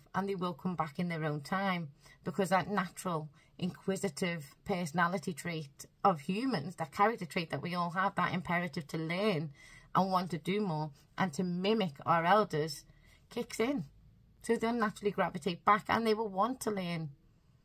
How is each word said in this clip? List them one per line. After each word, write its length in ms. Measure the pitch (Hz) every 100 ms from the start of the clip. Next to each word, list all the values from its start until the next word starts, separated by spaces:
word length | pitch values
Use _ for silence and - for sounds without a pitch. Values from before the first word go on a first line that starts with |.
| -
and 140 | - 196
they 60 | 196
will 160 | 180
come 240 | 175 185 170
back 240 | 156 -
in 80 | 175
their 160 | 165
own 160 | 156 147
time, 480 | 139 190 196 180 156 - - -
because 280 | - 190 185
that 200 | 185 175
natural, 580 | 202 180 - 185 160 156 - _ -
inquisitive 960 | 180 - - 196 196 - 180 170 139 -
personality 680 | - 185 175 170 170 185 -
trait 540 | - 175 160 143 - - _
of 160 | 202 165
humans, 560 | - 190 269 233 180 -
that 160 | 165
character 340 | - 208 233 175
trait 240 | 190 165
that 120 | 151
we 120 | 170
all 160 | 175 175
have, 240 | 175 196
that 180 | 190 175
imperative 540 | 180 180 175 175 175 -
to 100 | 165
learn 540 | 160 175 214 165 156 - - - - -
and 160 | 190
want 180 | 185 180
to 80 | 165
do 220 | 175 202
more 320 | 202 156 151 - - -
and 140 | 185
to 100 | -
mimic 520 | 185 175 190 226 185 139 -
our 180 | 165
elders, 600 | 170 208 208 151 160 - - - - - -
kicks 300 | 240 233 -
in. 280 | 233 285 147 - - - _ _
So 120 | -
they'll 180 | 233 226
naturally 380 | 233 214 - 202
gravitate 540 | 196 170 175 190 175
back 220 | - 208 -
and 180 | 226 226
they 80 |
will 140 | 214 220
want 320 | 190 220 262
to 100 | 226
learn. 380 | 202 175 170 156 139 _ _ _ _